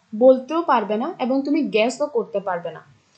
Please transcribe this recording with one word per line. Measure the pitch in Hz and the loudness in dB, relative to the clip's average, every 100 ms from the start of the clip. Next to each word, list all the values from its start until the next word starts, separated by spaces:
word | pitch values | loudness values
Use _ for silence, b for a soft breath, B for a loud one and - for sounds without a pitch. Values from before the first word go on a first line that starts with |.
| _ 214 | _ 4
বলতেও | 262 262 254 320 | 6 6 2 -4
পারবে | 339 247 202 214 | 0 0 0 -4
না | 285 392 | -4 -6
এবং | 240 269 277 | -2 -2 0
তুমি | 311 | -2
গেসও | 226 208 226 247 294 | 0 0 0 -2 -4
করতে | 233 202 196 | -4 -4 -6
পারবে | 185 175 170 | -6 -6 -8
না।" | 156 - _ _ | -14 -20 _ _